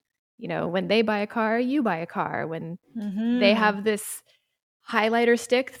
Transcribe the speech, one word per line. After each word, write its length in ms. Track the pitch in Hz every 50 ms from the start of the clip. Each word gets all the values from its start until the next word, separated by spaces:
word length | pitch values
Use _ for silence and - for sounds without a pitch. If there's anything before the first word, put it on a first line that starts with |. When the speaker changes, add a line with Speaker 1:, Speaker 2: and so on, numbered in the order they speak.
| _ _ _ _ _ _ _
Speaker 1:
you 100 | - -
know, 220 | 175 165 160 160 170
when 180 | 165 190 185
they 140 | 175 202 226
buy 180 | 226 220 214 202
a 80 | 208
car, 320 | 214 - 233 220 214 226 233
you 240 | 254 247 277 302 240
buy 140 | 214 170
a 80 | 160 170
car. 420 | - - 196 160 156 - - -
When 320 | 160 160 160 160 165 170 - _ _ -
they 540 | 226 208 208 185 208 226 233 240 247 226 196
Speaker 2:
Mm-hmm. 100 | 214 220
Speaker 1:
have 240 | 214 214 202 202 202
this 400 | 220 214 202 - - - - - _ _ _ _ _ _ _ _ _ _ _ _ -
highlighter 480 | 233 220 214 220 226 233 240 233 233
stick, 380 | 233 - - 247 247 262 - - -